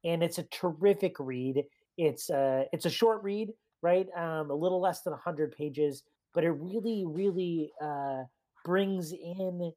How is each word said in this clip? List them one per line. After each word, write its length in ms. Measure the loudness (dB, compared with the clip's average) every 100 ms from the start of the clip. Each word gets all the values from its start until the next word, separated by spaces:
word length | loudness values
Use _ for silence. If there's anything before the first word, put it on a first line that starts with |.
And 200 | 0 0
it's 160 | 0 -2
a 40 |
terrific 760 | -8 -4 -4 4 4 4 2 -2
read. 440 | -6 -2 0 0 -2 _ _ 0
It's 320 | 0 0 -2
a, 340 | 2 4 4 0
it's 120 | 0 -2
a 40 |
short 320 | 4 4 4
read, 280 | -2 -2 -4 -8 _ _
right? 240 | 4 4 2 -4
Um, 320 | -2 -2 -2
a 60 | 0
little 260 | 2 2
less 200 | 2 0
than 120 | -6
a 40 | -6
hundred 340 | -6 -2 -4
pages, 520 | -2 -6 0 0 0 _ _ _
but 100 | 0
it 80 | 0
really, 540 | 0 -4 -4 -2 -2 -2
really, 680 | 0 0 0 -2 -2 -4 -6
uh, 440 | -6 -4 -4 -4 -8 _ _ _ 0
brings 460 | 2 2 -2 -6
in 600 | -10 -10 -6 -4 -4 -6